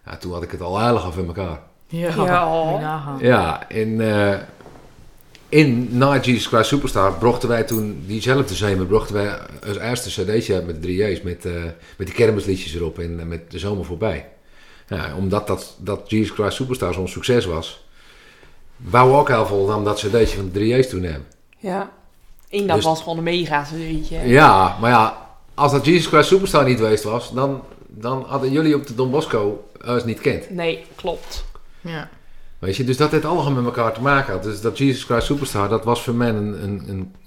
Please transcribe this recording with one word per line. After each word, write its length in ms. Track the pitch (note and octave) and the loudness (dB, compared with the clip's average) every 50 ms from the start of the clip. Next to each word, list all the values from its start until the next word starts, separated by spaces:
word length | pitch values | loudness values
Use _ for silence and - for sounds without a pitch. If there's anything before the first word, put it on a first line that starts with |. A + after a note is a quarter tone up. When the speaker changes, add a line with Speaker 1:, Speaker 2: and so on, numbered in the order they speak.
| _ | _
Speaker 1:
Nou, 140 | - - - | -16 -16 -12
toen 140 | - F2+ F2 | -10 -10 -8
had 100 | F2 F2 | -8 -8
ik 80 | E2+ | -8
het 100 | - - | -8 -8
al 200 | F2+ F2 F#2 G2+ | -6 -4 -2 0
aardig 240 | A2+ A#2+ A#2 G#2 E2 | 2 2 2 2 0
af 120 | F2 D#2+ F#2 | -4 -4 -6
in 80 | F2+ | -6
elkaar. 340 | E2+ E2 G2 F#2+ F2 D#2 D2 - - _ _ - | -6 -6 -6 -6 -6 -8 -10 -12 -18 _ _ -16
Speaker 2:
Ja. 220 | - E3 E3 E3+ E3+ E3 D3+ - | -10 -8 -4 -4 -2 -2 0 0
Speaker 3:
Ja. 240 | F3+ F3+ F3+ F3 D#3+ D#3+ E3 D#3+ D#3+ | 2 2 0 0 0 0 0 0 0
Speaker 2:
Moet 100 | F3 G3 | -2 -2
je 60 | D3+ | -4
nagaan. 320 | D#3 D#3 D#3 C#3 C#3+ C#3 C3+ | -4 -6 -6 -8 -8 -6 0
Speaker 1:
Ja, 480 | A#2+ A#2+ B2 G#2+ F2+ D#2+ D2 - - - | 4 4 4 4 4 0 -2 -4 -8 -8
in, 320 | - A2 A2 A2 A2 A2 | -4 -4 -2 -2 0 0
eh, 340 | A2 A2 G#2 G#2 G2+ G2+ G2 F#2 - - - - - - - - - - - - - - - - - - - - - - | 0 2 2 2 2 2 2 -2 -4 -12 -18 -20 -20 -20 -20 -20 -20 -20 -20 -20 -20 -20 -20 -20 -20 -20 -20 -20 -6 4
in, 400 | - D3+ D#3 C#3 A#2+ A#2 B2 G#2+ A#2+ B2 | 6 6 6 6 4 2 0 0 2 4
na 200 | C3+ C#3+ C#3+ C3 | 4 4 4 4
Jesus 280 | B2+ B2+ B2 G#2+ - | 4 2 2 2 2
Christ 220 | - - A2+ A2 - | 2 2 2 4 4
Superstar 440 | D3 C#3 - B2 - G#2 F#2+ G2 F2+ | 2 0 0 0 2 2 2 2 2
brachten 340 | E2+ A2 A#2+ A#2+ A#2+ - A#2 | 2 2 2 2 2 0 0
wij 140 | A#2+ A2+ A2 | 0 0 0
toen, 380 | - A#2 G#2+ G#2+ G#2 G2 C2+ D#2+ | 0 -2 -2 -2 -4 -6 -10 -8
diezelfde 480 | F#2+ G#2 A2 G2+ B2 C3 C#3+ C#3 - F#2 | -8 -6 -2 0 2 2 2 2 0 -2
zomer, 320 | D#2+ G#2 G#2 G2 F#2 F#2 | -2 0 0 0 0 2
brachten 280 | E2+ G2+ G#2+ - - G2+ | 2 2 2 2 0 -2
wij 240 | G#2 G2+ G#2 G2+ - - - - - - | -2 -2 -2 -4 -8 -12 -14 -16 -12 -10
als 100 | G#2 G2+ F#2+ | -8 -8 -6
eerste 440 | - A#2 B2 A#2+ - G2 - - F#2 | -4 -4 -4 -4 -6 -6 -6 -4 -2
cd'tje 300 | F#2+ G#2+ A#2 A2+ - G2+ | 0 0 0 0 0 0
uit 120 | F2+ E2+ | -2 -2
met 80 | F2 E2+ | -4 -6
de 60 | D#2 | -6
drie 300 | D#2+ F2+ F#2 F#2 G#2+ G#2 F#2 | -4 -2 0 0 0 0 -2
J's, 100 | D#2+ - | -2 -4
met, 220 | F2 F2 - - | -6 -8 -6 -6
eh, 80 | F#2 F2 F2 E2+ E2 D#2+ - - - - - | -6 -6 -6 -6 -8 -10 -12 -16 -20 -12 -10
met 80 | G2 | -10
die 100 | F#2+ - | -6 0
kermisliedjes 580 | - A#2 A2 G#2+ G2+ F2+ G2 F#2+ F#2 - - D#2 | 2 4 4 4 2 0 -2 -2 -2 -4 -6 -6
erop 240 | E2+ E2+ D#2+ - - | -6 -6 -6 -6 -6
en, 220 | E2+ E2+ E2+ E2+ | -8 -8 -8 -8
eh, 60 | E2+ | -8
met 240 | E2+ E2+ E2 - - | -8 -8 -10 -10 -12
De 80 | - F2 | -12 -8
Zomer 260 | F2+ G2+ G#2 F#2+ E2+ | -6 -4 -4 -4 -6
Voorbij. 440 | - F2+ E2+ A2 A2 E2 C#2+ - - - - _ - - - - - - - - - | -8 -6 -4 -2 -2 -4 -4 -8 -14 -20 -20 _ -20 -20 -20 -20 -20 -20 -20 -12 -8
Ja, 260 | - D#2+ - E2 C#2+ | -8 -6 -6 -6 -6
omdat 300 | F2+ G2 F#2+ G2 G#2 - | -4 -2 0 0 -2 0
dat, 300 | - F#2+ F2+ - - - - | -2 -4 -4 -6 -10 -16 -12
dat 320 | F2+ F#2 G2+ - - - | -8 -6 -6 -6 -6 -2
Jesus 200 | G#2+ A2 G#2+ F#2+ | 0 0 0 0
Christ 260 | - - G#2 G2 - | -2 -2 -2 -2 -2
Superstar 380 | - C3 B2+ B2+ - - F2+ E2+ | -2 -4 -4 -4 -4 -4 -4 -2
zo'n 140 | F#2 F#2 F2+ | -4 -6 -6
succes 360 | - - - - B2 A#2+ F2+ | -8 -6 -2 0 2 2 0
was, 400 | F#2 E2 D#2+ D#2+ - - - - - - - - - - - - - - - - - - - - - - | 0 -4 -6 -6 -8 -14 -18 -20 -20 -20 -20 -20 -20 -20 -20 -20 -20 -20 -20 -20 -20 -20 -20 -20 -20 -20
wou 360 | - - F2 F2+ B2+ C3 C3 C3+ | -18 -6 2 4 6 8 8 8
ook 140 | C#3+ D3 C#3+ | 6 4 4
heel 180 | B2+ A2+ A2 | 2 2 2
veel 200 | F#2+ G2+ G2+ G2 | 2 0 0 2
dan 180 | G2 G#2+ G#2+ G2+ | 2 0 0 0
dat 140 | G#2 G2+ - | 0 -2 -2
cd'tje 380 | - G2+ G2+ A#2 A2 G2+ - | -2 0 2 4 4 2 2
van 80 | G2 G2 | -2 -4
de 60 | F#2 | -4
drie 260 | F2 G2+ G#2+ A2 A#2+ C3 | -2 0 0 2 2 2
J's 100 | B2+ - | 2 2
toen 140 | - F2+ F#2 | -2 -4 -4
hebben. 240 | F2 D2+ C#2 C2+ - - _ _ _ _ _ | -4 -6 -8 -12 -14 -20 _ _ _ _ _
Speaker 3:
Ja. 320 | - F#3+ F3+ G3 G3 - - - - - _ - - - - - - - | -8 -6 -6 -6 -6 -8 -14 -20 -20 -20 _ -20 -20 -20 -20 -20 -14 -6
En 160 | - G3+ G3+ | -4 -2 0
dat 100 | F#3+ E3 | 2 2
Speaker 1:
Dus 80 | D3+ - | 2 2
Speaker 3:
was 180 | D#3+ D#3+ D#3+ - | 2 0 0 -2
gewoon 160 | E3+ E3 E3 | -6 -6 -4
een 60 | E3 | -2
mega 380 | E3+ F3 F3+ F3 D3 D#3 C#3+ C#3+ | 0 0 0 0 0 0 -2 -2
cd'tje, 540 | C#3+ D#3 E3 E3 D#3+ D#3+ D3+ D3+ - E3 | -4 -6 -8 -6 -4 -4 -4 -4 -4 -4
hè? 80 | E3 - | -2 2
Speaker 1:
Ja, 520 | B2 A#2+ C#3+ D#3 C3 G2+ F#2+ F#2+ F#2 - - | 6 8 10 10 10 10 8 6 4 2 2
maar 100 | A2 A#2 | 2 4
ja, 380 | B2 A#2 A2 G#2+ - - - - - - - - - | 6 6 6 4 0 -4 -12 -20 -20 -20 -20 -12 -2
als 180 | - D3 C#3 C3 | 0 2 2 2
dat 120 | C#3 - | 2 4
Jesus 220 | D3 E3+ F3 D#3 | 4 4 4 4
Christ 220 | - - D3+ C#3+ - | 4 4 4 6 6
Superstar 360 | F#3 F#3+ G3 F#3 - D3+ C#3 | 4 4 4 2 2 4 4
niet 140 | B2+ B2 G#2+ | 4 4 2
geweest 260 | A2 A2 G#2+ G#2+ - | 4 2 2 2 2
was, 280 | G#2+ A2 B2 - - A#2 | -2 -4 -4 -6 -6 -4
dan, 300 | B2 C3+ C#3 C3+ B2+ - - - - - | -2 -2 -2 -4 -6 -10 -16 -20 -20 -20
dan 380 | - - G#2 A2 A#2+ C3+ B2+ B2 | -20 -16 -10 -6 -6 -6 -6 -6
hadden 260 | - C3 C3 B2+ C3+ C3+ | -6 -4 -4 -2 0 0
jullie 220 | D3+ D#3+ D#3 D3 | 2 4 4 2
op 120 | C#3 - | 2 0
de 80 | - A#2 | -4 -4
Don 160 | A#2 C3 B2+ | -2 0 0
Bosco 580 | B2+ D#3 D3+ - - A2+ G2+ G2+ G#2+ - - - - - - | 0 0 0 0 0 0 0 0 -2 -4 -10 -16 -20 -12 -6
ons 180 | A#2 B2 A#2+ A#2 | -2 -2 -2 0
niet 160 | A#2 G#2+ - | -2 -4 -2
kent. 300 | - C#3 G#2+ - - - | -2 -2 -2 -2 -4 -8
Speaker 3:
Nee, 340 | F#3+ F3 E3+ E3 E3 E3 - - - | -8 -4 -4 -4 -4 -6 -10 -16 -16
klopt. 500 | - - F3+ E3 - - - - - - - - - - - - - | -10 -8 -6 -6 -6 -10 -10 -10 -10 -10 -10 -12 -14 -18 -20 -20 -16
Speaker 2:
Ja. 280 | - E3+ E3 D3+ - - - - - - - - - - - - | -12 -10 -10 -10 -10 -12 -16 -20 -20 -20 -18 -16 -16 -16 -12 -8
Speaker 1:
Weet 180 | - F#2+ F#2 | -6 -4 -4
je, 80 | - B2+ | -2 -2
dus 120 | B2 B2+ | -2 0
dat 160 | C3 D3+ D3 D#3 | 2 2 2 2
het 120 | D#3 D3 | 0 0
allemaal 260 | D#3 F3 E3+ C#3 C#3+ C#3 | 0 0 0 0 0 0
met 120 | B2+ A#2+ | 0 0
elkaar 280 | A#2+ A#2 B2 A#2 A2+ A2+ | -2 -2 0 -2 -2 -2
te 80 | A2+ | -2
maken 320 | B2 C#3+ C#3+ C#3 C3 - F#2+ | 0 2 2 2 2 0 -4
had. 100 | F#2 F#2 | -4 -4
Dus 180 | G#2+ G#2 F#2+ | -6 -6 -4
dat 180 | G#2+ A#2 G#2 - | -4 -4 -2 2
Jesus 260 | C#3 C#3 B2+ A#2 - | 2 2 2 0 -2
Christ 220 | - A#2+ A#2 A2+ | 0 0 0 2
Superstar, 420 | - D3 C#3+ C#3 - - G#2 G2+ G2+ | 0 0 -2 -2 -2 -2 -2 0 0
dat 160 | A2+ G#2+ - | 0 0 0
was 180 | A2+ A#2 - - | 0 0 0 0
voor 120 | B2+ A#2 | -2 -2
mij 140 | A#2 A#2+ A#2+ | 0 0 0
een, 340 | A2 G#2 G#2 G#2 G2+ D#2+ F2+ | 0 -2 -2 -4 -6 -6 -6
een, 220 | G2 G2+ F#2+ - - | -6 -6 -6 -8 -8
een, 260 | G2 F#2+ F#2 F#2+ - - - | -8 -8 -8 -10 -14 -18 -20